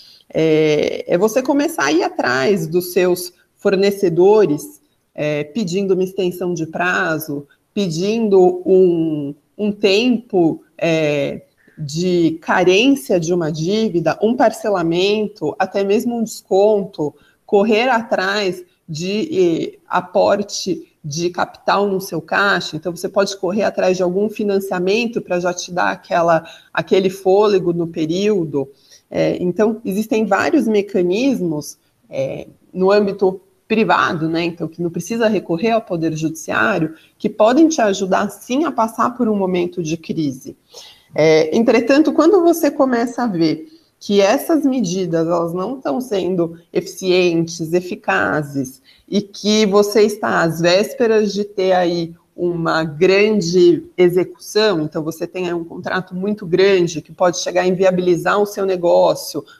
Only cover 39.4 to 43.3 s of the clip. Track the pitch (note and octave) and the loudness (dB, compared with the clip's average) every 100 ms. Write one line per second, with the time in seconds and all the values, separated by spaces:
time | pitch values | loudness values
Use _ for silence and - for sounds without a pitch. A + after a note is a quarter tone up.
39.4 | F#3+ F#3 F3 F3+ D#3+ E3 - D#3+ D3 B2+ | 0 0 -2 -4 -6 -6 -6 -4 -4 -6
40.4 | - - _ - - - _ - D#3 D#3 | -14 -18 _ -20 -20 -20 _ 2 4 4
41.4 | D#3 - A#3 A3+ A#3 C#4 D4+ D4 D#4 G4+ | 2 2 2 2 4 4 4 4 4 4
42.4 | E4+ E4 C#4+ D4 C4 A#3+ B3 B3 B3 | 4 2 0 2 0 0 -2 -2 -4